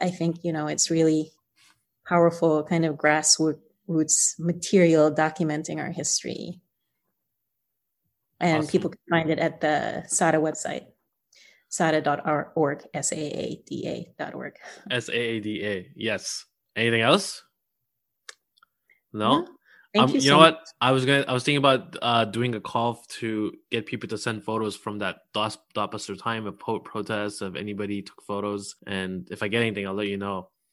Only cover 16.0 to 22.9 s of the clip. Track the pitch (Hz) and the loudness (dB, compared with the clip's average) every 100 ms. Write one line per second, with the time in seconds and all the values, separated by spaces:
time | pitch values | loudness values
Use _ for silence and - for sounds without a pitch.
16 | 110 98 - - - _ _ 113 117 117 | -4 -4 -6 -10 -12 _ _ -2 2 4
17 | 113 196 - - - _ _ _ _ _ | 4 4 2 -10 -18 _ _ _ _ _
18 | _ _ - - _ _ _ _ _ _ | _ _ -20 -20 _ _ _ _ _ _
19 | _ 107 110 214 349 - _ _ _ - | _ -2 2 2 0 -14 _ _ _ 2
20 | 131 196 135 147 160 160 - - 123 135 | 4 4 6 8 8 6 -8 -2 2 2
21 | 127 139 139 127 139 143 139 131 - - | 4 2 2 -2 0 2 4 4 0 -6
22 | 120 117 110 110 123 107 - 120 120 | 0 2 2 0 -2 -4 -4 -2 -2